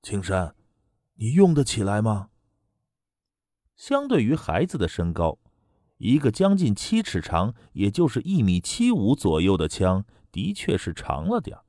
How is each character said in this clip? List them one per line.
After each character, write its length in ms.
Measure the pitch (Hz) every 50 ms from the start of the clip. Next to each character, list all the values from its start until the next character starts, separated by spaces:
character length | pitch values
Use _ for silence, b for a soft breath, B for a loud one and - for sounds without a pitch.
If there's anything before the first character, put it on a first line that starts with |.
青 220 | - - - 101
山， 320 | 92 87 98 92 90 78 - _ _ _ _ _ _ _ _ _ _ _ _
你 180 | - 110 110
用 200 | 135 180 196 180
得 120 | 160 143 139
起 180 | - - 120
来 180 | 104 98 101 104
吗？” 300 | 107 113 107 101 98 - _ _ _ _ _ _ _ _ _ _ _ _ _ _ _ _ _ _ _ _ _ _ _ _ _ _ _ _ _
相 300 | _ - - 277 277 285
对 160 | 277 254 160
于 140 | 110 110 156
孩 280 | 156 - - 80 95 156
子 140 | 185 - 147
的 80 | 92
身 260 | - - - 85 85
高， 280 | 82 82 85 80 - _ _ _ _ _ _ _ _ _ _ _ _
一 200 | _ - 104 127
个 140 | 151 - 123
将 260 | 107 - 190 196 202
近 160 | 190 180 120
七 300 | 101 - - - - 226
尺 180 | 214 - - 92
长， 320 | 80 - - 82 92 113 117 b b b
也 180 | b 71 98 101
就 160 | 101 - 175
是 140 | 151 - 127
一 200 | - 175 196 170
米 200 | 113 95 90 90
七 320 | - - - - 233 247
五 240 | 240 165 98 107 139
左 240 | - - 92 78 78
右 160 | 87 95 98
的 100 | 85 78
枪， 380 | 78 - - 95 92 92 95 101 b b b b b
的 240 | _ - 117 180 208
确 240 | - - - - 92
是 160 | - - 85
长 320 | - - - - 71 78
了 140 | 180 240 233
点 160 | - - -
儿。 80 | - _